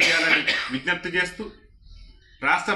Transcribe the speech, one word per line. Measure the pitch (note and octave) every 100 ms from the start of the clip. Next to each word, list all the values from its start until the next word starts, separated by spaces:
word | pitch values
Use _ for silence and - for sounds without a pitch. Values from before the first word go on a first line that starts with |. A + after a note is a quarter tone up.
| E3+
చేయాలని | E3+ D#3+ D#3+ C3+ - -
విజ్ఞప్తి | B3+ F3+ E3+ F3+
చేస్తూ, | F3 F3 - G#3+ - - - - - - - _ -
రాష్ట్ర | C#3 F#3 -